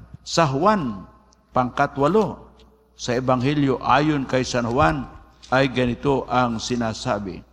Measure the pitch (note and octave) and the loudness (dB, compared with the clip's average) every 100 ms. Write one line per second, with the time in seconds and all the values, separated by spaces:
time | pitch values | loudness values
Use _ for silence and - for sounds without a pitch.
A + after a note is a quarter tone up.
0 | - - - - D#3 C3+ F#3+ G#3 C3 G2 | -20 -18 -4 0 2 2 2 2 -2 -8
1 | E2+ - _ _ _ C3 B2 - C#3+ C3+ | -12 -20 _ _ _ -2 0 0 -2 0
2 | C#3+ G#3+ F3 F#2+ - - - _ _ - | 2 2 2 -4 -16 -20 -20 _ _ -10
3 | - A#2+ B2+ B2+ C3 D3 C3+ A#2 - B2+ | -4 -2 0 0 2 2 0 0 2 4
4 | D#3 D3 B2+ C3 B2+ B2 A#2 B2 D#3 D3+ | 4 0 0 -2 0 -2 -2 2 2 0
5 | A#2 - - _ - B2+ C#3 B2 B2 A2+ | -6 -14 -20 _ -2 0 2 0 -2 0
6 | C#3+ C3 - B2 B2 A2 - A#2+ A2+ G#2+ | 0 0 0 0 0 -2 -4 -4 -4 -4
7 | B2+ G#2+ G2 F2+ - | -4 -4 -4 -12 -16